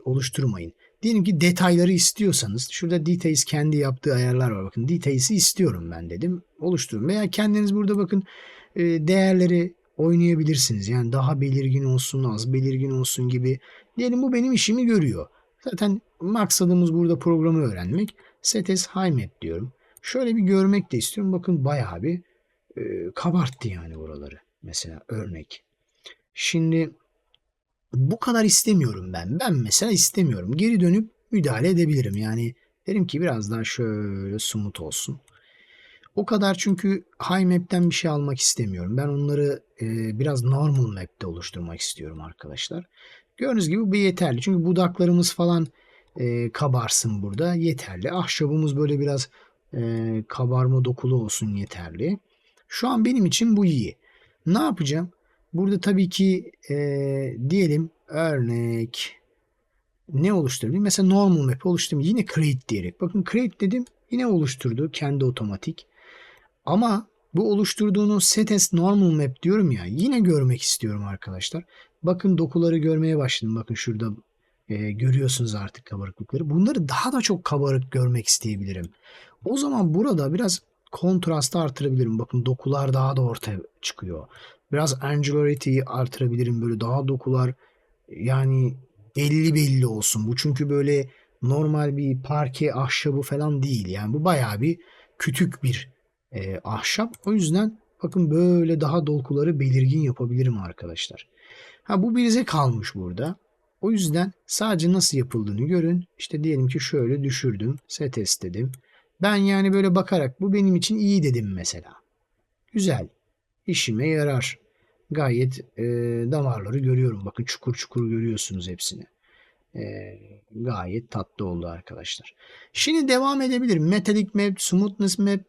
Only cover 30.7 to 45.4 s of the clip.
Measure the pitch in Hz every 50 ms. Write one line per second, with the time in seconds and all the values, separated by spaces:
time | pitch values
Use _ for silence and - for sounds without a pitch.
30.7 | 233 190 180 170 180 214 220 220 _ _ _ _ 233 202 151 139 113 107 135 180
31.7 | 190 170 170 151 151 135 123 101 98 104 107 110 110 117 117 120 120 _ _ _
32.7 | _ _ _ - 196 208 175 175 - 147 175 170 127 110 104 101 113 113 110 -
33.7 | - - 120 110 107 104 104 101 98 98 98 98 101 107 - - - 107 104 101
34.7 | - - 82 76 - - - - 131 - _ _ _ _ _ _ _ _ _ _
35.7 | _ _ - - - _ - _ _ - 202 - 226 208 202 196 190 180 - 208
36.7 | 190 175 - 196 196 190 - _ _ - - - 180 185 190 180 180 175 175 -
37.7 | 185 180 175 170 - - - 165 151 147 143 143 135 131 - - - - 120 101
38.7 | 92 87 87 92 113 131 139 143 143 143 143 143 147 147 143 143 139 - - _
39.7 | _ - 113 110 113 113 110 110 107 110 131 151 143 127 117 127 131 139 151 151
40.7 | 143 135 123 107 104 95 90 - _ - - 90 82 85 85 - - 90 87 82
41.7 | 85 82 - - - - 78 76 80 78 78 80 82 - - 76 73 - - -
42.7 | 160 170 175 - _ _ - - - - _ _ _ - 247 277 247 220 175 151
43.7 | 170 220 226 196 190 208 202 190 180 185 180 151 127 123 - 196 190 175 165 180
44.7 | 180 180 180 175 180 - 180 175 175 175 170 - - -